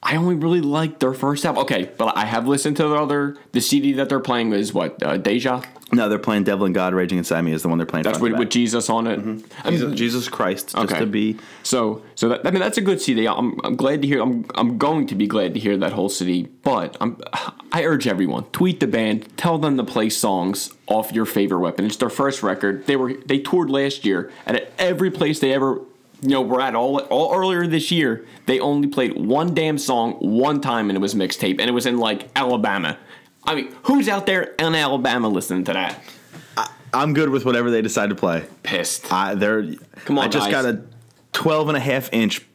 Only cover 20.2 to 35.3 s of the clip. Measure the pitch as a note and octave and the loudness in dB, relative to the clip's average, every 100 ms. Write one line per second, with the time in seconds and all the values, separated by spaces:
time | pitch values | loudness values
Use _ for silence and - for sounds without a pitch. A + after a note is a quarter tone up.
20.2 | A2 F#2+ F2+ G2 - - - G#2+ G#2+ A2+ | 0 0 0 -2 -6 -12 -2 0 0 -2
21.2 | A2 - G2 F2+ F2 F2 G#2 G#2 A#2+ - | 0 0 0 2 0 0 -2 0 -4 0
22.2 | C#3 C3+ G#2+ F#2 G2+ F#2+ - C#3 B2+ C3 | 0 0 -2 0 0 -2 0 0 0 -4
23.2 | - C#3 C#3 F3+ D#3+ C#3 C#3 C3+ G#2+ F#2 | -2 -2 2 0 2 0 0 -2 0 0
24.2 | E2 - - A#2 - - F3+ F3+ F#3 - | -2 -10 -2 -2 -2 -2 0 2 0 0
25.2 | D#3 D3+ C3+ C3+ C3+ B2+ - - _ - | -2 2 2 2 2 -2 -6 -20 _ -6
26.2 | C3+ C3+ A#2+ B2+ C3 A2+ B2 C#3 - B2+ | 0 2 2 0 0 0 0 0 0 0
27.2 | D#3+ F#3 F#3+ F3+ F3 D#3+ D#3 E3+ C#3+ A2+ | 2 2 0 0 0 0 0 0 0 -2
28.2 | - - - C3 C#3+ C#3+ C#3+ C#3+ B2 - | -6 -16 -2 0 2 2 0 0 -2 0
29.2 | G2 C3+ E3+ E3 D#3 D3+ C#3+ B2 A#2 - | 0 2 2 0 0 -2 0 0 0 -2
30.2 | F2+ A2 C3+ D3 C#3 A#2+ G#2 F#2+ G2 G#2 | 0 2 2 2 0 0 0 0 0 0
31.2 | F#2 - G2+ F#2+ A2 A#2+ A#2+ A#2+ A2+ G#2 | -2 -2 -2 0 0 0 0 0 0 -2
32.2 | - - C3 A#2+ G#2+ G2 E2 D2+ - - | -4 -2 0 0 0 0 -2 -6 -12 -20
33.2 | - _ - D3+ - - - C#4 G#3 G3 | -20 _ -4 -4 -4 -8 2 2 4 0
34.2 | G3 F#3+ - - D#3+ D#3+ D3 C3+ B2+ B2 | 0 0 -2 -2 0 2 0 0 0 2
35.2 | A2+ | 2